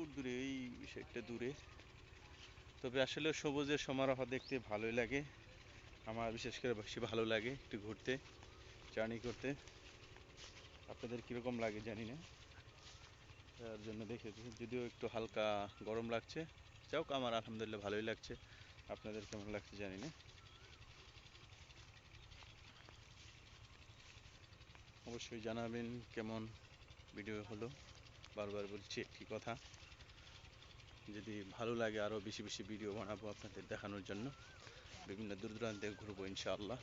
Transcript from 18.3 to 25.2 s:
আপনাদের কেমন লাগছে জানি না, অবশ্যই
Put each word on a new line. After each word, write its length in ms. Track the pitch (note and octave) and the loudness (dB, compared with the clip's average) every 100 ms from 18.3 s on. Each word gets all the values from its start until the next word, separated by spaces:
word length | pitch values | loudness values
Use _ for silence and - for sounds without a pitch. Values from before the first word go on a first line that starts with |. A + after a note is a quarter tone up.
| A#2 - - - - - | -6 -8 -14 -14 -14 -4
আপনাদের 340 | G#2 A2 G#2+ G2+ | -4 -2 -2 -2
কেমন 180 | G#2+ G#2 | -4 0
লাগছে 220 | G#2 - G2+ | -2 -2 -4
জানি 200 | G2+ F#2+ | -2 -2
না, 120 | C3+ - - - - - - - - - - - - - - - - - - - - - - - - - - - - - - - - - - - - - - - - - - - - - - - - - - | -4 -6 -12 -14 -14 -14 -14 -14 -14 -14 -14 -14 -16 -16 -14 -14 -14 -14 -14 -14 -14 -14 -14 -12 -12 -12 -14 -14 -14 -12 -14 -14 -14 -14 -14 -14 -14 -14 -14 -14 -14 -14 -14 -14 -14 -14 -14 -14 -14 -10 -4
অবশ্যই 360 | A#2 | -4